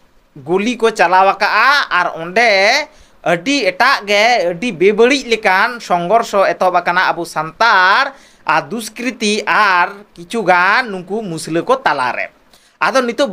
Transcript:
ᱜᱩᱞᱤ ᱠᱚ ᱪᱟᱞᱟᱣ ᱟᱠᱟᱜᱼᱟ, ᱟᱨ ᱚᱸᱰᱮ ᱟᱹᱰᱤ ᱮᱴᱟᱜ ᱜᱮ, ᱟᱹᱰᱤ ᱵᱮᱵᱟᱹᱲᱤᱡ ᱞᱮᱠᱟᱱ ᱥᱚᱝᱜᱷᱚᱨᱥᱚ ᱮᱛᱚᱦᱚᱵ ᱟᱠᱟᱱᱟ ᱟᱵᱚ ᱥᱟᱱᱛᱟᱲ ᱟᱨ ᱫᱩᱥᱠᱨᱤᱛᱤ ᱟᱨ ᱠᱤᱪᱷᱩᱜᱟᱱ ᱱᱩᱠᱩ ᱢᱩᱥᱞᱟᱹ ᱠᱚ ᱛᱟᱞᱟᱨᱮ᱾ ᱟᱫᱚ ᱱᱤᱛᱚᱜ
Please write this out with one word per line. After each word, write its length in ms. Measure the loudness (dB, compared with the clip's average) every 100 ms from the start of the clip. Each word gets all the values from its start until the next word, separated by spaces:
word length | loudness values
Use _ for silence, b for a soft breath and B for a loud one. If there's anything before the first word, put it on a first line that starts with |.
| _ _ _ -14
ᱜᱩᱞᱤ 400 | -4 -2 -2 -2
ᱠᱚ 160 | 0
ᱪᱟᱞᱟᱣ 400 | 2 4 4 4
ᱟᱠᱟᱜᱼᱟ, 560 | 2 0 2 2 2 0
ᱟᱨ 240 | 0 -2 -4
ᱚᱸᱰᱮ 680 | -4 0 2 4 2 0 -4 b b _
ᱟᱹᱰᱤ 400 | -2 -2 0 0
ᱮᱴᱟᱜ 400 | 0 2 2 0 0
ᱜᱮ, 460 | 2 2 2 0
ᱟᱹᱰᱤ 160 | -4 -6
ᱵᱮᱵᱟᱹᱲᱤᱡ 520 | 0 2 4 2 2 -2
ᱞᱮᱠᱟᱱ 480 | -2 2 2 0 -4
ᱥᱚᱝᱜᱷᱚᱨᱥᱚ 640 | -4 -2 2 0 0 0
ᱮᱛᱚᱦᱚᱵ 320 | 0 0 0 0
ᱟᱠᱟᱱᱟ 320 | 0 0 0
ᱟᱵᱚ 160 | -2
ᱥᱟᱱᱛᱟᱲ 880 | -6 -6 -6 0 2 4 4 2 0 B B B
ᱟᱨ 180 | -2 -2 -2
ᱫᱩᱥᱠᱨᱤᱛᱤ 760 | -8 -10 -10 -8 -4 -2 -2 0
ᱟᱨ 440 | 2 2 2 0 -4 -20
ᱠᱤᱪᱷᱩᱜᱟᱱ 800 | -20 -8 -2 2 2 4 0 -2
ᱱᱩᱠᱩ 320 | -8 -8 -8
ᱢᱩᱥᱞᱟᱹ 400 | -8 -8 -6 -4
ᱠᱚ 160 | -2 -2
ᱛᱟᱞᱟᱨᱮ᱾ 560 | -2 -2 -4 -4 -8 _ _ b b b
ᱟᱫᱚ 240 | -2 0
ᱱᱤᱛᱚᱜ 240 | -2 -2 -2